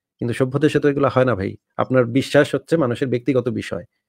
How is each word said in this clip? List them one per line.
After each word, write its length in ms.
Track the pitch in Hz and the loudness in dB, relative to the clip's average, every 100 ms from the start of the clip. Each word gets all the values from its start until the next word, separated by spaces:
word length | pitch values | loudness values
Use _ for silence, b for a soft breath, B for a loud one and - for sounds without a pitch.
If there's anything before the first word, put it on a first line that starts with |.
| _ - | _ -8
কিন্তু 140 | 120 | -4
সভ্য 260 | 117 131 135 | -2 -2 0
দেশে 200 | 151 147 | 2 2
তো 100 | 147 | 0
এগুলো 180 | 139 135 | 2 2
হয় 180 | 127 127 | 2 2
না 100 | 95 | 0
ভাই। 200 | 101 104 _ - | -4 -8 _ -6
আপনার 280 | - 127 117 | 0 2 2
বিশ্বাস 500 | 131 - 143 139 139 | 0 2 2 2 -2
হচ্ছে 220 | - 165 | -2 0
মানুষের 300 | 123 117 131 | 0 -2 -4
ব্যক্তিগত 420 | 123 123 127 120 | -4 -2 -2 -2
বিষয়, 340 | 107 - 90 - _ | -4 -6 -10 -12 _